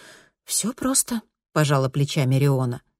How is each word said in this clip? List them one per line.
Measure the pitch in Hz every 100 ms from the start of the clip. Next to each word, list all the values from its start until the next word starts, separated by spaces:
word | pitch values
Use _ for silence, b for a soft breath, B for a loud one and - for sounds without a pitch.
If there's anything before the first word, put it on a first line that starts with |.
| B B B _
«Все | - - 208
просто», | - 262 269 - 233 - _ _
пожала | 151 147 139 131
плечами | 147 143 156 127 131
Риона. | 143 131 127 120 -